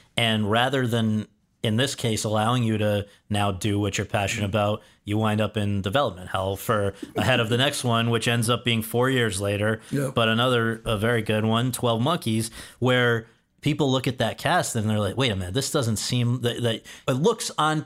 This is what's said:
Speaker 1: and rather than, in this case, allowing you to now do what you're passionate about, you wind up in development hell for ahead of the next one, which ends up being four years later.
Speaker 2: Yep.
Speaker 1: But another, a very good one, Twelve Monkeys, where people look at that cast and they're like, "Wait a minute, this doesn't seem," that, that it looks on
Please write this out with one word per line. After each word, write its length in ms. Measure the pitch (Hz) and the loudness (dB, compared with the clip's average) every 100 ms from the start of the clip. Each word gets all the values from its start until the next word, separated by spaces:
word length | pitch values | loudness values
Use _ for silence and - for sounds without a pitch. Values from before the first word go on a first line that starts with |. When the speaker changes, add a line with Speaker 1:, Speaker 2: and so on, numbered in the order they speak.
| _ - | _ -2
Speaker 1:
and 340 | 117 107 101 | 0 2 2
rather 380 | 113 127 135 123 | 2 2 2 0
than, 400 | 117 110 107 101 _ _ _ | 2 2 0 -4 _ _ _
in 140 | 113 110 | 0 2
this 180 | 135 | 0
case, 300 | - 120 107 | 0 -2 -2
allowing 400 | 110 107 107 127 | 0 0 2 2
you 120 | 113 107 | 2 2
to 280 | 104 104 95 - _ | 2 0 -2 -12 _
now 220 | 104 101 | 0 0
do 260 | 95 107 101 | 0 -2 0
what 200 | 101 - | 0 -2
you're 60 | |
passionate 420 | 98 107 98 117 101 | -4 -2 -2 -2 -2
about, 360 | 107 104 107 - _ | 0 0 -2 -6 _
you 120 | - 104 | -4 0
wind 240 | 110 107 | 2 2
up 160 | 107 110 | 0 0
in 260 | 101 101 | -2 -2
development 460 | 95 123 127 90 90 | 0 0 0 -4 -6
hell 260 | 95 95 98 | -4 -2 -4
for 360 | - 107 98 - - - | -2 0 0 -4 -8 -2
ahead 220 | 107 123 | 0 2
of 100 | 110 | 2
the 80 | 120 | 0
next 280 | 139 - | 0 0
one, 260 | 123 117 117 | 0 0 2
which 160 | 117 123 | 0 0
ends 240 | 117 110 | 0 0
up 140 | 117 | 0
being 180 | 120 113 | 0 -2
four 260 | 107 120 127 | 0 0 2
years 320 | 131 113 95 | 2 0 0
later. 400 | 101 104 107 107 - | -2 0 0 -2 -4
Speaker 2:
Yep. 220 | 139 135 123 | -4 -2 0
Speaker 1:
But 120 | 113 | 2
another, 540 | 113 127 123 113 113 | 2 2 2 0 -2
a 120 | - 107 | -4 0
very 240 | 113 117 | 0 0
good 220 | 104 107 | 0 0
one, 260 | 110 113 127 | 2 2 0
Twelve 320 | 120 120 113 | 0 0 0
Monkeys, 480 | 131 170 117 110 113 - - - | 0 0 0 -2 -2 -8 -18 -2
where 480 | 123 127 120 117 113 _ _ _ | 2 4 4 0 -4 _ _ _
people 300 | 147 151 143 | -2 0 2
look 180 | 131 127 | 2 0
at 100 | 120 | -2
that 180 | 113 101 | -2 -2
cast 380 | 139 175 147 | 0 2 0
and 160 | 117 107 | -2 0
they're 80 | 107 | 0
like, 180 | 101 110 | 0 0
"Wait 140 | 131 | 0
a 60 | 95 | 0
minute, 180 | 90 | -2
this 160 | 113 135 | -4 -2
doesn't 280 | 156 117 107 | 0 0 -2
seem," 420 | - 123 120 123 | -2 0 0 0
that, 200 | 120 - | -2 -2
that 200 | 120 110 - - - | -2 -2 -8 -10 -4
it 60 | |
looks 400 | 131 190 226 - - | 0 2 0 -4 0
on 260 | 156 156 | 0 0